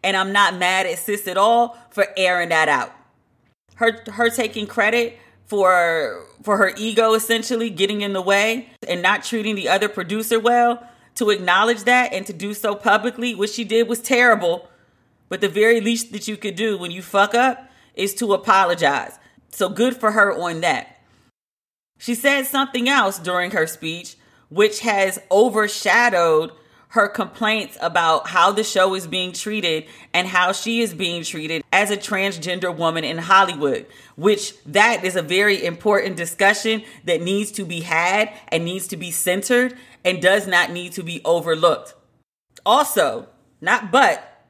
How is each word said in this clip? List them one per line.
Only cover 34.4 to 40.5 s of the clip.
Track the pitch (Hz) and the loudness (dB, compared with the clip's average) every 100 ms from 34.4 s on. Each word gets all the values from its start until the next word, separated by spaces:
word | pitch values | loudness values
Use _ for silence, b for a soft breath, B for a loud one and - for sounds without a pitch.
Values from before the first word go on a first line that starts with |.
| - - - | -4 -14 -4
that | 170 220 233 | 2 2 2
is | 185 | -2
a | 180 | -4
very | 156 180 208 196 | -2 0 2 0
important | 170 165 214 208 196 170 | -4 -4 0 0 0 -6
discussion | 170 - 196 208 220 220 214 B | -8 2 2 4 -2 -4 -6 B
that | 170 165 | -4 -2
needs | 175 196 208 | 0 -2 -4
to | - | -8
be | 180 170 | -8 -8
had | 165 165 175 202 214 B B | -4 -2 0 0 -2 B B
and | 165 | -4
needs | 170 185 180 | -4 -8 -8
to | 175 | -10
be | 180 | -8
centered | 160 - 185 196 247 254 247 B B | -6 -2 -2 0 0 0 -4 B B
and | 185 180 | -4 2
does | 180 202 | 4 4
not | 190 | 2